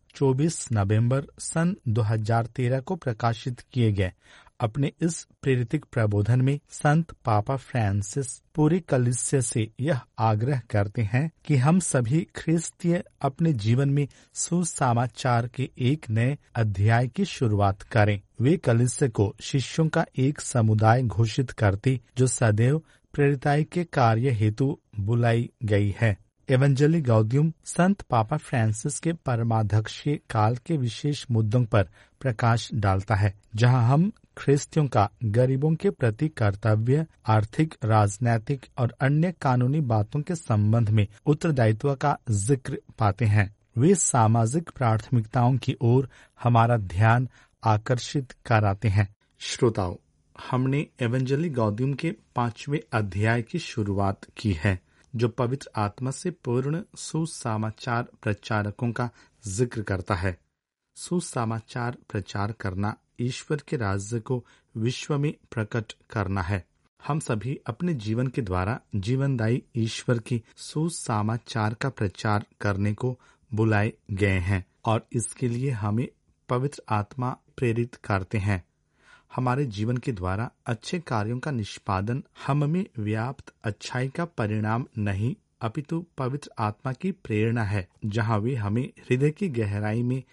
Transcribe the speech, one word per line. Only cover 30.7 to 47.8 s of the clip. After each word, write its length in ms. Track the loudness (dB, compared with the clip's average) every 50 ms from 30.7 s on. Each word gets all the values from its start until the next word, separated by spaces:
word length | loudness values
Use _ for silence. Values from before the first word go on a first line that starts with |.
| -2
विशेष 480 | -2 -2 -2 -4 -2 -2 -2 -2 -2 -4 0
मुद्दों 340 | 2 2 2 4 2 2 2
पर 240 | 4 2 2 2 0 -4 -20 -20 _ _ -6
प्रकाश 480 | -4 -4 -2 2 2 2 2 2 0 -4 -4
डालता 420 | 0 2 2 2 2 2 0 0
है, 240 | 2 2 0 0 _ _ _ 0
जहां 280 | 2 4 4 4 4 4
हम 280 | 4 4 4 2 2 -2 _ _ _ -16
ख्रिस्तियों 500 | -4 2 2 2 2 0 -2 0 0 0
का 220 | 2 4 2 2 2 _ -4 -4
गरीबों 520 | 0 2 2 2 2 2 0 0 0 0
के 140 | 0 0 -2
प्रति 380 | -2 0 -2 -2 0 0 -4 -4
कर्तव्य, 760 | -2 0 0 0 0 0 2 2 2 2 4 2 2 2 0 -4 _ _ -2
आर्थिक, 480 | 2 2 2 2 0 0 0 0 0 -2 -6 0
राजनैतिक 800 | 2 4 4 4 2 0 -2 0 0 0 0 0 -4 -6 -6 -6 -12 -4
और 180 | -2 -2 -2 -2 0
अन्य 320 | 0 2 2 2 0 0 -2 -2
कानूनी 400 | 0 2 2 2 2 2 0 0
बातों 400 | 0 0 0 0 0 -2 -4 -6
के 140 | -4 -4 -8
संबंध 540 | -8 -2 0 2 2 4 4 4 4 2 4
में 180 | 2 2 2 0 -4 -6 0
उत्तरदायित्व 720 | 0 0 2 2 0 2 4 4 2 2 2 0 -2 -2
का 220 | 0 0 0 0 -2 -2 -2
जिक्र 520 | -2 -2 2 2 0 0 0 -8 -8 -10 _ -14 -4 0
पाते 260 | 0 0 2 2 2
हैं। 300 | 2 4 2 2 0 -4 _ _ _ -2
वे 180 | 2 4 4 4
सामाजिक 720 | 4 2 0 2 4 4 4 4 4 2 2 0 -4 -4 -6
प्राथमिकताओं 880 | -6 -2 0 2 0 0 0 0 0 0 0 0 0 2 2 2 2
की 200 | 2 -2 -4 -4 0
ओर 280 | 2 4 4 4 2 -2 _ -20 -20 _ _ -2 0
हमारा 340 | 4 6 6 6 4 2
ध्यान 520 | 0 -2 -4 0 4 4 4 4 4 2 -2 _ -18 -20 _ _ -4 0
आकर्षित 720 | 2 2 2